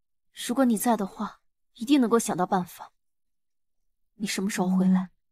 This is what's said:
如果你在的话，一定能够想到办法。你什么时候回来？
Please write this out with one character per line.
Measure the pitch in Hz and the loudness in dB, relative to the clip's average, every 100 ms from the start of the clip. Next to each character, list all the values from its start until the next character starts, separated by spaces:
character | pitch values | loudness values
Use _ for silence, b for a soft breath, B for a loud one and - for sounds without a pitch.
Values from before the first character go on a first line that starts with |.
| _ _ _ - - | _ _ _ -12 -6
如 | |
果 | 247 | 0
你 | 254 208 | 2 2
在 | 247 214 | 0 0
的 | |
话， | 190 - 208 - _ _ _ | -2 -8 -12 -12 _ _ _
一 | - | -10
定 | 233 294 | 0 2
能 | 233 | 4
够 | 233 | 2
想 | - 160 | 0 -2
到 | 185 | 0
办 | 190 | 0
法。 | 180 - - _ _ _ _ _ _ _ _ _ _ _ _ | -2 -10 -20 _ _ _ _ _ _ _ _ _ _ _ _
你 | - 208 | -10 -8
什 | - | -4
么 | 190 | -4
时 | - | -2
候 | 185 185 | 0 2
回 | 185 | 4
来？ | 185 185 _ _ | 2 0 _ _